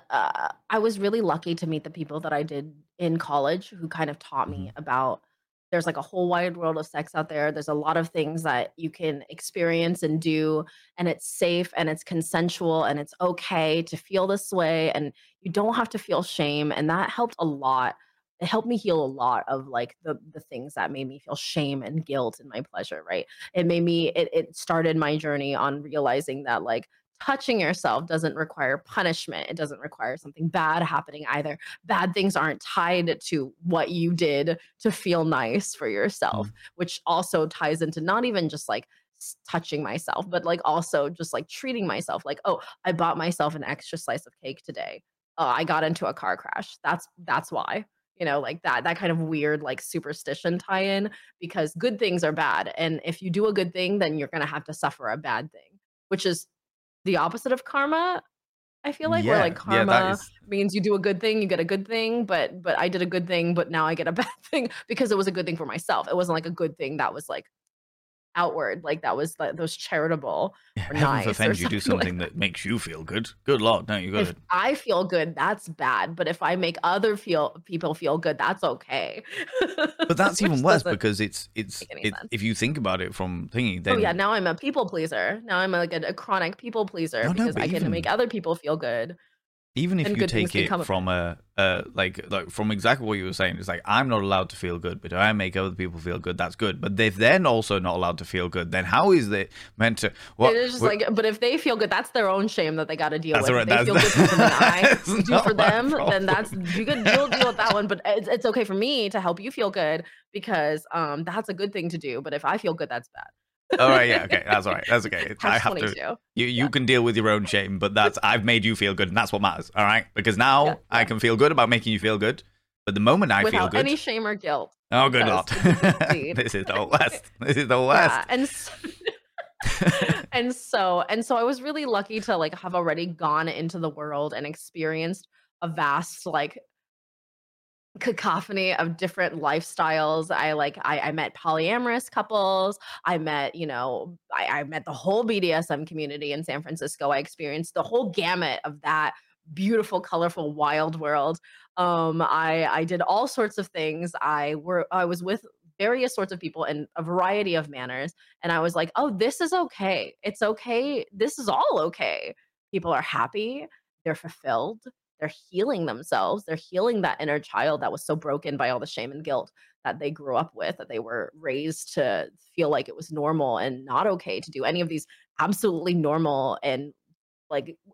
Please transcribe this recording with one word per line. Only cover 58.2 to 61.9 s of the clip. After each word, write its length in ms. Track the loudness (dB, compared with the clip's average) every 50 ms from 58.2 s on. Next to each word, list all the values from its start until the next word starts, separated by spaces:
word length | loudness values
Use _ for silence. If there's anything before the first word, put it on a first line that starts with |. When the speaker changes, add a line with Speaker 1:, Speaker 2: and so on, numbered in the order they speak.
| -6 _ _ _ _ _ _ _ _ _ _ _ -8
Speaker 1:
I 80 | -8
feel 160 | -6 -4 -2 0
like, 160 | 0 2 4
where, 140 | 4 4 4
Speaker 2:
Yeah, 40 |
Speaker 1:
like, 160 | 4 2 0 -4 -2
Speaker 2:
yeah, 180 | 0 2 4 6
that 160 | 6 6 6
Speaker 1:
karma 80 | 6 4
Speaker 2:
is 180 | 0 -2 -4 -10 -20 -20 -10
Speaker 1:
means 280 | -4 0 0 0 2 0
you 80 | 0
do 120 | 2 2 2
a 40 | 2
good 200 | 2 2 0 2
thing, 220 | 0 0 2 2
you 80 | 2 2
get 120 | 2 0
a 40 | 2
good 240 | 0 -2 -2 -2
thing, 380 | -2